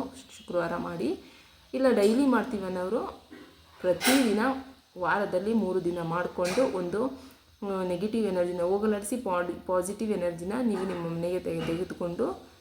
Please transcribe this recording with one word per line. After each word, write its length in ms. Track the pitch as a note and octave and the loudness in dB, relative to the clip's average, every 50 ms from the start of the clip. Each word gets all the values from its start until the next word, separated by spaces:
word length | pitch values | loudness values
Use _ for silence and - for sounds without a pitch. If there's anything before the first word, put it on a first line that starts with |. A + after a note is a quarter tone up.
| C4+ C4+ - - - - - | -4 -6 -10 -16 -20 -20 -20
ಶುಕ್ರವಾರ 440 | - - - F3 F3 E3+ E3+ F3 | -16 -10 -4 -2 -2 0 0 -2
ಮಾಡಿ, 320 | E3+ F3+ F3 F3 E3+ G3+ C4 F#4+ F#4+ - - - - - - - - - - - | -4 -4 -6 -4 -2 -2 -2 -2 -4 -8 -14 -20 -20 -20 -20 -20 -20 -14 -8 -2
ಇಲ್ಲ 120 | B3+ C4 C4 A#3 | 2 4 4 6
ಡೈಲಿ 320 | G#3 G3+ G#3 A3+ B3+ C#4+ | 6 6 6 6 6 6
ಮಾಡ್ತೀವಿ 400 | C4+ A#3+ A3+ G#3 - - G3+ F#3+ | 6 4 4 2 0 -4 -4 -4
ಅನ್ನೋರು 360 | F#3 F#3 F#3 F3+ F#3 G#3+ B3 G4 F#4+ - - - - - - - - - - - - - - | -4 -4 -4 -2 -2 -2 -2 -2 -4 -8 -12 -18 -20 -20 -20 -20 -20 -20 -20 -20 -20 -12 -2
ಪ್ರತಿದಿನ 600 | - F3+ F3 F3 - B3 C4 C#4 C4 A3+ G3+ G#3 A3+ C4+ C4 - - - - - _ _ - F#3 | 2 2 2 4 4 4 6 6 6 4 4 2 2 0 0 -2 -6 -12 -18 -20 _ _ -8 -4
ವಾರದಲ್ಲಿ 540 | F3+ E3 E3+ G3+ G#3 F3+ E3+ F3+ F#3+ G#3 A#3 | 0 0 2 2 0 0 0 0 0 2 2
ಮೂರು 260 | A3+ G3 F#3 F3+ F#3 E3+ | 2 2 2 2 0 0
ದಿನ 140 | F3 F3 F3 E3+ | 0 0 -2 -2
ಮಾಡಿಕೊಂಡು 600 | E3 E3+ F3+ F3 - - - F3+ F3 F#3+ A#3 C4+ - - | -2 0 -2 -2 -2 -2 0 0 2 2 2 2 2 2
ಒಂದು, 240 | F#3 F3+ F3 F3 G3+ A#3+ C4+ - - - - - - _ _ _ _ - | -2 -2 -2 -2 -2 -2 -2 -4 -8 -14 -20 -20 -20 _ _ _ _ -6
ಆ, 200 | G3+ G3 F#3+ F#3 F3+ | -4 -4 -2 -2 -2
ನೆಗೆಟಿವ್ 360 | F3+ F3 F#3+ G#3+ G#3+ A3+ A3 | -2 -2 -2 -2 0 0 0
ಎನರ್ಜಿನ 360 | G3 F#3 F3+ F3 F3 F3+ F3+ E3+ | 0 2 0 0 0 0 0 0
ಹೋಗಲಾಡಿಸಿ 560 | F3 F#3+ G3+ G#3+ A3 G#3 G#3 G3+ - B3+ A3+ | 2 2 2 2 2 0 0 -2 -4 -6 -4
ಪಾಡಿ-, 380 | - G#3 F3+ F3 F3 E3+ E3+ - - | -2 -2 -2 0 -2 -2 -4 -6 -4
ಪಾಸಿಟಿವ್ 440 | - F#3 F3+ F3 F#3 G3+ - A3+ G#3+ G#3 | -2 0 0 0 -2 -4 -4 -2 -2 0
ಎನರ್ಜಿನ 420 | F#3 F3 F3 E3+ E3 F3 F#3 G3+ B3 B3+ | 0 0 -2 -2 -4 -4 -4 -2 0 0
ನೀವು 220 | A#3 G3+ F#3 F#3 | 0 0 0 -2
ನಿಮ್ಮ 200 | F#3+ F#3 F3 E3+ E3+ | -2 -4 -4 -4 -4
ಮನೆಗೆ 320 | E3 E3+ E3+ F3 F3+ F3+ | -4 -2 -2 -2 -2 -2
ತೆಗೆ-, 260 | F3+ F3 E3 E3 D#3+ | -2 -4 -4 -2 -2
ತೆಗೆದುಕೊಂಡು 600 | D#3+ E3 E3+ F#3 - - - F#3 F3 E3+ F3+ A3+ E4 F#4+ - - - - - | -2 -2 -2 -4 -6 -6 -6 -6 -4 -2 -2 -2 -2 -4 -6 -12 -18 -20 -20